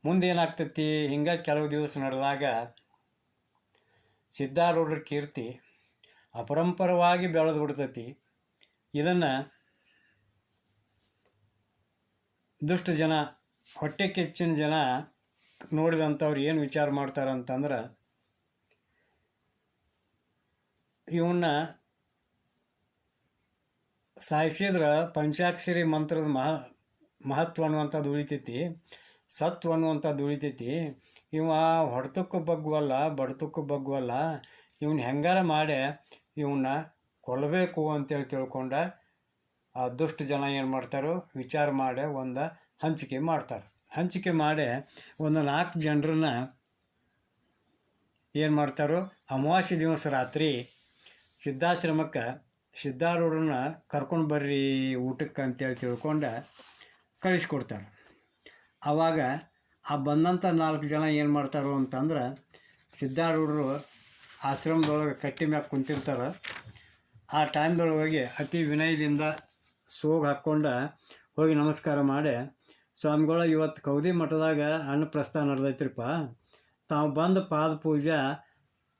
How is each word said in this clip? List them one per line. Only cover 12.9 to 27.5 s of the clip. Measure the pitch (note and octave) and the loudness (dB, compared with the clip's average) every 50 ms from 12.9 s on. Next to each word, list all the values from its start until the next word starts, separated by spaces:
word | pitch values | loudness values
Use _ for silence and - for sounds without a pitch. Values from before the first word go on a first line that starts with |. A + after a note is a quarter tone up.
ಜನ, | E3+ D3+ D#3+ D#3 D#3+ D#3 D3 D3 - _ _ _ _ _ _ - - | 0 2 2 2 2 2 0 -2 -6 _ _ _ _ _ _ -20 -12
ಹೊಟ್ಟೆ | - - D3+ D3+ - G3+ F#3 | -6 -6 -6 -2 -2 -2 -2
ಕೆಚ್ಚಿನ | G3 G3 F3 D3+ - - F3+ E3 D#3+ | 0 -2 -2 -2 -2 -2 0 0 2
ಜನ | D3 D3+ D3+ D#3 D#3+ D3 B2+ B2+ C3+ D#3 - _ _ _ _ _ _ _ _ _ - - - D#3 | 2 2 2 2 2 2 2 0 -2 -4 -8 _ _ _ _ _ _ _ _ _ -20 -10 -4 0
ನೋಡಿದಂಥವ್ರು | D#3 D#3+ E3 E3 D#3 D#3 D3+ D3 D3 D#3 D3+ D3+ C3+ | 2 2 2 2 2 2 0 0 0 0 0 2 2
ಏನು | C#3 D3 D#3+ D#3+ | 2 2 2 0
ವಿಚಾರ | D3 C#3 - D#3+ D3 D3 | 0 0 0 0 0 2
ಮಾಡ್ತಾರಂತಂದ್ರೆ, | C#3 C#3+ C#3 C3+ C3+ D3 C3+ C3 C3 B2+ B2 B2+ C3 C3 C#3 D3 C#3 A#2 A2 B2+ - _ _ _ _ _ _ _ _ _ _ _ _ _ _ _ _ _ _ _ _ _ _ _ _ _ _ _ _ _ _ _ _ _ _ _ _ _ _ _ _ _ _ _ _ _ _ _ _ _ _ _ _ _ _ _ _ _ _ _ _ _ _ - E3 | 0 -2 -4 -4 -4 -4 -2 -2 -2 -4 -4 -6 -4 -2 -2 -2 -2 -4 -6 -8 -14 _ _ _ _ _ _ _ _ _ _ _ _ _ _ _ _ _ _ _ _ _ _ _ _ _ _ _ _ _ _ _ _ _ _ _ _ _ _ _ _ _ _ _ _ _ _ _ _ _ _ _ _ _ _ _ _ _ _ _ _ _ _ -4 0
ಇವನ್ನ | E3+ E3 F3 F3 F3 F3 E3 C#3+ D3 E3 D#3+ - _ _ _ _ _ _ _ _ _ _ _ _ _ _ _ _ _ _ _ _ _ _ _ _ _ _ _ _ _ _ _ _ _ _ _ _ _ _ _ _ _ _ _ _ _ _ _ _ - | 0 2 2 2 2 2 2 2 0 -2 -4 -8 _ _ _ _ _ _ _ _ _ _ _ _ _ _ _ _ _ _ _ _ _ _ _ _ _ _ _ _ _ _ _ _ _ _ _ _ _ _ _ _ _ _ _ _ _ _ _ _ -8
ಸಾಯಿಸಿದ್ರೆ | - - D#3 D3+ D#3+ D#3+ D#3 - G3 G3+ F#3 F3+ D#3 D3 D3 D3+ E3+ E3+ - | -4 -2 2 2 2 2 2 0 0 2 2 4 4 4 4 4 2 0 -2
ಪಂಚಾಕ್ಷರಿ | D#3 D3+ D3+ D3 - F3 F3 F3 F3 - - F3 E3+ E3+ | -2 0 0 0 2 0 0 0 -2 -2 -2 0 2 2
ಮಂತ್ರದ | D#3+ D#3 D#3 D#3 D3+ E3+ D#3 D#3 | 2 2 0 0 0 0 0 0
ಮಹ-, | D3+ C#3+ C3 C3 D3+ D#3+ C#3+ - - - - _ _ _ _ _ _ _ _ - C3+ | 0 0 0 0 0 -2 -2 -6 -12 -20 -20 _ _ _ _ _ _ _ _ -8 -4
ಮಹತ್ವ | C3+ C#3+ E3 E3 | 0 0 0 -2